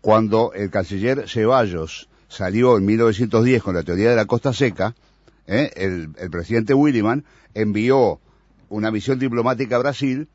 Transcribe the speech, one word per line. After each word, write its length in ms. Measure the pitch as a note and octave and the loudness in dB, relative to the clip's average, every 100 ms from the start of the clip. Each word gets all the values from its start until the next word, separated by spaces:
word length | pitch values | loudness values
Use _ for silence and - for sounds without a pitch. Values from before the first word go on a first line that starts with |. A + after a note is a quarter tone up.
Cuando 520 | A2 A2 A2 A2 A2+ | 4 2 4 0 0
el 160 | F#2+ G2+ | -2 -4
canciller 580 | G2+ F2+ G2 A2 C3+ G2+ | -4 -4 -4 -2 -2 -4
Ceballos 800 | A#2 A2 C3 A2 F2 D#2+ - - _ _ | -2 2 2 0 -4 -8 -12 -20 _ _
salió 480 | - F#2 G#2 B2+ A2+ | -8 -4 2 4 4
en 60 | |
mil 140 | G2 A2+ | 4 2
novecientos 460 | A#2 G2+ A#2+ A2+ | 2 2 0 2
diez 180 | A#2 B2 | 4 2
con 120 | G2+ | 0
la 80 | F2 | -4
teoría 260 | D#2 F2 A2 | -2 0 2
de 60 | A#2+ | 2
la 80 | G#2 | 2
costa 260 | A#2 C#3 | 0 -2
seca, 420 | A#2 C3+ F2 G2+ - _ _ _ _ - | 0 -2 0 -4 -4 _ _ _ _ -4
¿eh? 240 | G#2 D3 - | -2 -2 -4
el, 340 | F#2+ F2+ D#2 D2+ | -4 -4 -8 -12
el 120 | F2+ | -10
presidente 440 | E2+ E2+ A2+ A2 | -8 -2 -2 2
Williman 500 | C#3 D3 A#2+ G#2+ C3+ - _ _ | 2 4 2 0 -2 -6 _ _
envió 680 | G#2+ G#2+ G#2 A#2 C3+ A2+ D2+ _ _ _ _ _ | -4 -2 0 2 4 4 0 _ _ _ _ _
una 220 | G#2+ A2 | -6 -4
misión 300 | A2 G#2 C3 | -2 -2 -2
diplomática 560 | C3 A#2 A#2 A#2+ B2+ B2 | -2 -2 -2 -2 -2 0
a 20 | |
Brasil 480 | C3 C3 C#3 C3 D#3 | -2 -2 -4 -4 -8